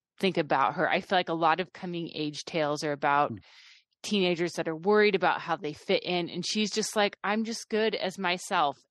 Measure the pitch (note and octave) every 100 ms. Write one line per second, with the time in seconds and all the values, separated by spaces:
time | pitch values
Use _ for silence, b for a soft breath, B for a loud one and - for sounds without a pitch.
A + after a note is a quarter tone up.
0 | _ - G3 F3 D3 C#3 C3+ D#3+ D3+ E3+
1 | - F#3+ F3+ E3 E3 D#3+ F#3 - F3+ E3+
2 | E3 - D3+ C#3+ - E3+ D3 D3 D#3 C#3+
3 | D3 C#3+ C#3+ G#2+ b b b b b _
4 | - G#3 F3+ E3 E3+ - E3 D#3+ F3+ G#3+
5 | G#3 F#3+ F3 - E3+ D#3 D3+ D#3+ - F#3+
6 | - F3+ E3+ E3+ E3+ G#3+ G#3+ G#3+ G3+ A3
7 | G3+ - F#3+ G#3+ A3 A3+ - G#3+ A3 G3+
8 | F#3+ F#3+ F#3 F3+ - F#3 C#3+ - -